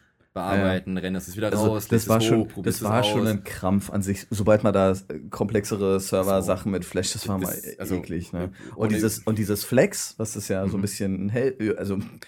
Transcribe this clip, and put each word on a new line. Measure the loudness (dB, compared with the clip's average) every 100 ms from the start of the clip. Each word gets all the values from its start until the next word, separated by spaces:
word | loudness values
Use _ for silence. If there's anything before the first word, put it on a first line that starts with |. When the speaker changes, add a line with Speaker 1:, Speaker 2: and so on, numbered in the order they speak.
| _ _ _
Speaker 1:
bearbeiten, | -8 0 2 2 0 -2 -4
Speaker 2:
Ja. |
Speaker 1:
renderst | -2 -4 -6
es | -4
wieder | -2
Speaker 2:
Also, | 2 2
Speaker 1:
raus, | 2
Speaker 2:
das | 2
Speaker 1:
lädst | 2 4
Speaker 2:
war | 4
Speaker 1:
es |
Speaker 2:
schon, | 4 2
Speaker 1:
hoch, | 2
probierst | -4 -2 -2
Speaker 2:
das | 2
war | 2
Speaker 1:
es | 4
Speaker 2:
schon | 2
Speaker 1:
aus. | 2
Speaker 2:
ein | 0
Krampf | -4 -4 0 0 0
an | -2
sich, | -2 -4 -4
sobald | 0 6 6
man | 6
da, | 6 4
äh, | 2 -4 -12 -8
komplexere | -4 0 0 0 0 2 0
Server-Sachen | 0 0 2 2 2 0
Speaker 1:
So. | 0
Speaker 2:
mit | -4 -2
Flash, | -4 -2
das | -4 -4
war | -2
Speaker 1:
Das, | -2 -6
Speaker 2:
mal | -10 -10
Speaker 1:
also, | -6 -4
Speaker 2:
eklig, | -4 -6 -4
ne? | -6
Speaker 1:
äh, | -6 -8 -14
Speaker 2:
Und | -2
Speaker 1:
ohne | 0
Speaker 2:
dieses, | 2 2 0
und | -2 0
dieses | 0 -2
Flex, | 2 4 4 0 -8 -6
was | -6
das | -6 -4
ja | -2 0
so | -2
ein |
Speaker 1:
Mhm. |
Speaker 2:
bisschen | -2 -2 -4 -2 -2
hell, | 0 -2 -2
äh, | -2 -2
also, | -2 -4 -6 -12